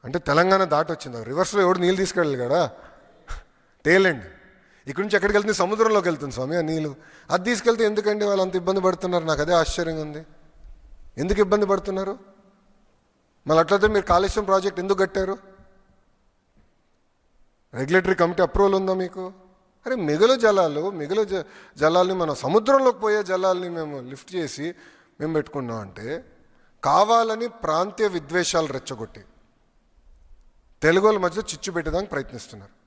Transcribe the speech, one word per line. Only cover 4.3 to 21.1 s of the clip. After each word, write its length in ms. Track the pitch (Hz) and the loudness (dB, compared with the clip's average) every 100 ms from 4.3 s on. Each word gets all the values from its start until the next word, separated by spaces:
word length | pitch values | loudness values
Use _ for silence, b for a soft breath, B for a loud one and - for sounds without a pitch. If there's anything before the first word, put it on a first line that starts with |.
| - - _ b b 131 | -20 -20 _ b b -12
ఇక్కడి 180 | 139 202 | -8 -2
నుంచి 100 | 202 | 0
ఎక్కడికి 220 | 202 208 | 2 0
వెళ్తుంది? 200 | 208 202 | 0 0
సముద్రంలోకి 500 | 185 214 226 208 175 | 0 2 2 2 0
వెళ్తుంది 260 | 151 139 | -4 -6
స్వామి 240 | 120 131 175 | -8 -4 -2
ఆ 40 | |
నీళ్ళు. 340 | 156 160 151 139 B B B | -2 -2 -4 -10 B B B
అది 120 | 185 | -2
తీసుకెళ్తే 420 | 190 233 240 226 220 | 0 0 2 2 2
ఎందుకండి 400 | 214 208 208 208 | 0 0 0 0
వాళ్ళు 160 | 196 | 0
అంత 140 | 185 185 | 0 -2
ఇబ్బంది 260 | 175 190 | -2 0
పడుతున్నారు? 420 | 185 180 185 175 | 0 0 -2 -2
నాకు 180 | 160 143 | 0 -2
అదే 120 | 151 | 2
ఆశ్చర్యంగా 480 | 170 160 - 165 160 | 2 2 -2 -4 -6
ఉంది. 240 | 151 147 160 - _ - - - - - - - | -10 -12 -18 -20 _ -20 -20 -20 -20 -20 -18 -8
ఎందుకు 240 | 151 202 | -2 0
ఇబ్బంది 240 | 196 208 202 | 2 2 2
పడుతున్నారు? 540 | 196 190 190 196 190 - _ _ _ _ _ _ _ _ _ _ _ - | -2 -2 -6 -6 -10 -16 _ _ _ _ _ _ _ _ _ _ _ 2
మళ్ళీ 120 | 160 | 2
అట్లయితే 280 | 220 202 214 | 4 4 4
మీరు 180 | 208 - | 2 2
కాళేశ్వరం 400 | 175 196 214 202 | 2 2 -2 0
ప్రాజెక్ట్ 340 | 190 190 175 | 0 0 -6
ఎందుకు 180 | 190 196 | -2 0
కట్టారు? 400 | 190 196 190 196 - - - _ _ _ _ _ _ _ _ _ _ _ _ _ _ _ _ _ _ _ _ | 0 0 -4 -8 -12 -20 -20 _ _ _ _ _ _ _ _ _ _ _ _ _ _ _ _ _ _ _ _
రెగ్యులేటరీ 420 | 123 135 185 180 185 | -10 0 0 2 2
కమిటీ 260 | 170 175 | 2 2
అప్రూవల్ 340 | 180 - 202 190 | 0 4 2 2
ఉందా 180 | 190 | 0
మీకు? 400 | 190 185 190 185 190 _ _ _ _ 247 | -2 -4 -8 -14 -14 _ _ _ _ -8
అరే 100 | 254 | -4
మిగులు 400 | 160 151 226 262 | -2 2 4 4
జలాలు, 560 | 226 196 165 147 180 | 4 4 2 0 -6
మిగులు 320 | 190 147 | -6 -4